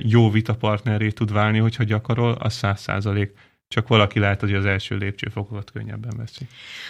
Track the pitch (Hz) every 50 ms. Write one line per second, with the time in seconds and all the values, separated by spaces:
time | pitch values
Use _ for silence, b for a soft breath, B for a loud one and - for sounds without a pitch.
0 | - 110 110 120 113 107 104 113 113 - 107 - - 107 104 101 - 120 107 104
1 | 110 107 104 - 117 104 104 107 104 107 107 110 110 113 - - 117 107 110 107
2 | - - 113 120 120 120 113 117 - 110 - - - 101 101 - - - 98 98
3 | 104 104 98 104 101 - b b b b b b _ _ - 110 110 - 113 107
4 | 104 101 - 107 104 101 98 - 107 98 101 98 98 101 98 98 - - 101 98
5 | 98 98 101 - - 107 - 107 101 104 107 101 104 - - 110 107 107 107 107
6 | 113 117 107 113 113 - - - 135 B B B B B B B B